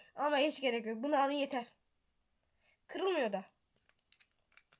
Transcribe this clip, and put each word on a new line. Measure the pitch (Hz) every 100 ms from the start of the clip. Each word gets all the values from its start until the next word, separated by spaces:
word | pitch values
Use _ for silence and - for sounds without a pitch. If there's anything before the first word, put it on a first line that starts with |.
| -
Ama | - 285 294
hiç | 302 -
gerek | 269 233 226
yok. | 220
Bunu | 277 294
alın | 277
yeter. | 294 269 269 233 _ _ _ _ _ _ _ _ _ _ _ -
Kırılmıyor | - 370 339 226
da. | 202 - _ _ _ _ _ _ - - _ _ - _